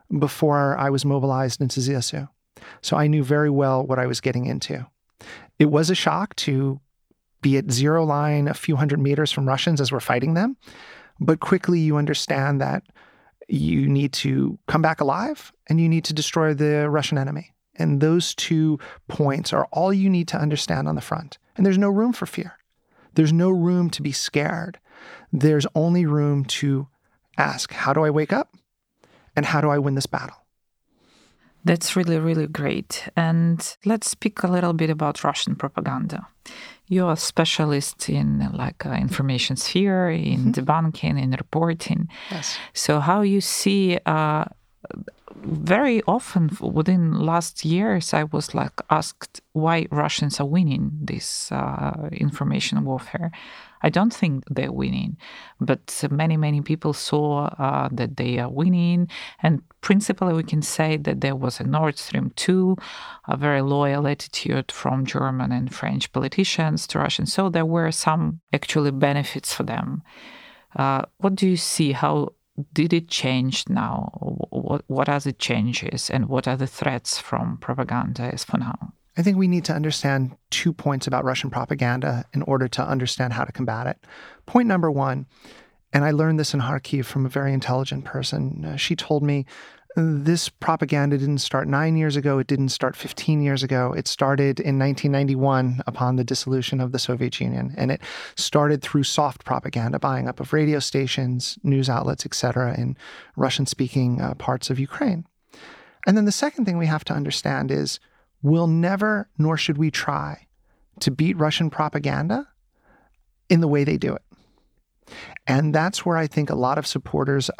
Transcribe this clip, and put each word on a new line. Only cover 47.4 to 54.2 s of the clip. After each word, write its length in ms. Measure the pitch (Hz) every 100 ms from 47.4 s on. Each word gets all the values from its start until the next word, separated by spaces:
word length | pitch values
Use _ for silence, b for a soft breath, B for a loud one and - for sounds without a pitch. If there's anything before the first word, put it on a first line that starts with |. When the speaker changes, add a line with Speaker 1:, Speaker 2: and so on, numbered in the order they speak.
| 170 -
Speaker 2:
years, 480 | 156 170 214 190 -
I 120 | 151
was, 300 | 151 151 -
like, 260 | - - - -
asked 500 | 156 - - - - -
why 340 | 156 160 165 165
Russians 500 | 147 151 - 143 143
are 80 | 139
winning 420 | 175 160 131 139 151
this, 520 | 143 - - - -
uh, 560 | 135 135 135 139 156 151
information 720 | - 147 - 139 139 - 143
warfare. 460 | 139 131 - - 165 - B B B B
I 60 | 151
don't 240 | 175 220
think 300 | -